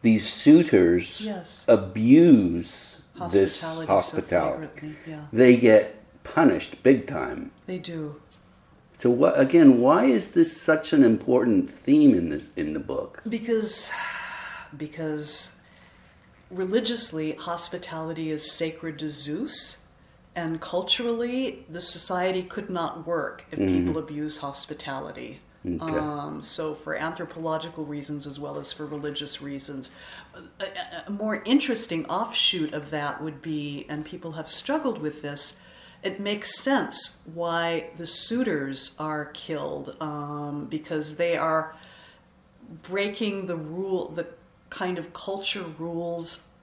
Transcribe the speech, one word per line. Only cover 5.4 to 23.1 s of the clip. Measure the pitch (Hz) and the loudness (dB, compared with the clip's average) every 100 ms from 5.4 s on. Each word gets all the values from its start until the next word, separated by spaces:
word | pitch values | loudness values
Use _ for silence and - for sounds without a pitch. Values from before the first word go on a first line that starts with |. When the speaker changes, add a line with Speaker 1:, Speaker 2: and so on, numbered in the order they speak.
| 127 123 | 8 10
Speaker 1:
get | 120 107 - - - - | 10 8 6 -10 -20 -20
punished | - - 147 - - - | -4 4 4 4 -4 2
big | 127 135 - | 4 4 2
time. | 143 370 381 - - - | -6 -6 -8 -12 -14 -10
Speaker 2:
They | 185 | -10
do. | 175 165 151 147 - - - - _ _ _ - | -8 -8 -10 -12 -20 -20 -20 -20 _ _ _ -2
Speaker 1:
So | 120 | 0
what, | 123 143 - | 4 4 4
again, | 135 170 147 123 | 6 10 10 10
why | 123 - 269 | 6 6 6
is | 233 - | 4 2
this | 175 165 - | 2 2 2
such | - 156 - | 2 2 4
an | 151 | 6
important | 120 113 - 123 123 98 - | 6 6 4 4 6 2 2
theme | - - 151 143 98 | -4 4 8 8 6
in | 85 | 2
this, | 73 - - | -6 -8 -6
in | 76 | -4
the | 78 | -6
book? | - 67 - - 220 | -4 -6 -6 -10 -8
Speaker 2:
Because, | 226 226 220 208 - - - - - - - - - - 147 | -6 -2 -2 0 -2 -2 -4 -8 -8 -10 -12 -14 -14 -16 -12
because | 151 - 156 151 151 - - - _ _ - - - _ _ _ _ | -12 -8 -6 -6 -2 -4 -4 -10 _ _ -20 -20 -20 _ _ _ _
religiously, | 185 185 220 226 240 - 160 156 | -6 0 0 0 -4 -4 -4 -6
hospitality | - - 175 - 175 - 165 160 165 160 | -6 -8 -6 -6 -8 -10 -8 -8 -6 -6
is | 151 - | -2 -2
sacred | - 160 160 165 147 | -2 -4 -6 -12 -8
to | 156 | -10
Zeus, | 143 139 156 294 - - - - _ _ _ _ - | -8 -8 -6 -2 0 0 -4 -16 _ _ _ _ -8
and | 165 165 | -6 -6
culturally, | - 175 185 - 233 233 240 247 262 - - | -4 -4 -2 -2 -2 -2 -2 -2 -4 -6 -14
the | 170 | -4
society | 175 - - 180 185 185 | -2 -2 -2 -2 0 -2
could | 185 - 202 | -6 -10 -8
not | 180 160 160 | -6 -6 -8
work | 160 | -6